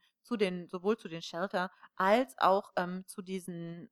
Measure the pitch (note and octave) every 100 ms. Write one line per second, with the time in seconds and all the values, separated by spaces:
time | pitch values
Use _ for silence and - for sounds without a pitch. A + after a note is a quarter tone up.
0 | _ _ - A#3 G3 F3+ E3+ F#3 F#3 A3+
1 | F#3+ E3 - E3+ G3 F#3+ F#3 _ - -
2 | F#3+ A3 C4 - F3+ G3 - - F3+ F#3
3 | F#3 - F3+ F#3+ E3+ E3+ E3+ E3+ -